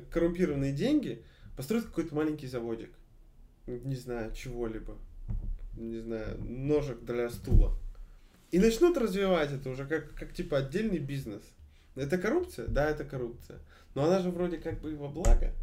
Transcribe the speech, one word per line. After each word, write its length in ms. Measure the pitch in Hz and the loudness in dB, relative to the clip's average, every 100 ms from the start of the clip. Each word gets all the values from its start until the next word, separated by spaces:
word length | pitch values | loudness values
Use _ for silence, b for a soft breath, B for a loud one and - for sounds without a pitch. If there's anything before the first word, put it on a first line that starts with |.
| - | -2
коррумпированные 600 | 170 170 175 165 139 139 | 2 2 2 0 2 0
деньги 500 | 139 214 302 - 113 B B B - | 0 2 2 0 -6 B B B -10
построят 280 | 139 226 226 | -2 0 0
какой-то 280 | - 165 147 | -4 -2 0
маленький 320 | 156 151 131 | 0 -2 -6
заводик. 440 | 127 117 113 104 - - - - - - - - | -6 -4 -6 -8 -16 -20 -20 -20 -20 -20 -16 -10
Не 280 | 123 131 127 | -8 -6 -6
знаю, 360 | 123 120 110 | -6 -6 -6
чего-либо. 640 | - 127 120 117 110 110 107 - - - - - - - - | -8 -8 -6 -4 -6 -10 -12 -16 -14 -6 -4 -4 -6 -8 -10
Не 240 | 113 113 | -8 -8
знаю, 380 | 113 110 107 101 | -6 -6 -6 -6
ножек 560 | - 123 135 151 139 120 | -8 -6 0 2 0 -6
для 260 | - 120 117 | -4 -2 -2
стула. 460 | - - - - - - - b b b b - | -4 8 8 8 4 -6 -12 b b b b 0
И 80 | 175 | 6
начнут 380 | 220 226 349 277 | 6 8 6 6
развивать 540 | 226 185 196 175 147 | 2 2 4 4 2
это 180 | 139 131 | -2 -6
уже 160 | 131 139 | -6 -2
как, 280 | 156 151 | -2 -2
как, 200 | - - | -10 -10
типа, 240 | - 170 143 | -8 0 0
отдельный 400 | 135 165 220 175 | 0 0 0 0
бизнес. 420 | 135 139 117 104 - - - b b - | -2 -6 -6 -10 -12 -20 -20 b b -6
Это 220 | 139 180 | -2 0
коррупция? 500 | 202 320 349 - 113 | 2 0 0 -6 -2
Да, 220 | 127 151 | 2 2
это 140 | 151 143 | 0 -4
коррупция. 540 | 135 120 120 - - b b b 135 | -6 -6 -8 -16 -18 b b b 0
Но 80 | 151 | 4
она 140 | 190 | 4
же 100 | 180 | 2
вроде 280 | 175 180 160 | -2 -2 -2
как 220 | 165 156 | -6 -6
бы 100 | 151 | -8
и 40 | 151 | -8
во 120 | 143 | -8
благо. 420 | 143 208 - - - | -2 6 6 6 -2